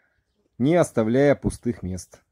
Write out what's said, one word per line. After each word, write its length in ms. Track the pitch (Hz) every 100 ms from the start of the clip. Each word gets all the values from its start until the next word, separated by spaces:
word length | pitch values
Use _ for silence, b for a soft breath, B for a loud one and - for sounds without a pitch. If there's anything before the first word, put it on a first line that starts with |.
| _ _ _ _ _ -
не 180 | 131 175
оставляя 580 | 151 - 110 127 143
пустых 480 | - 101 - 120 -
мест. 400 | 90 92 - - _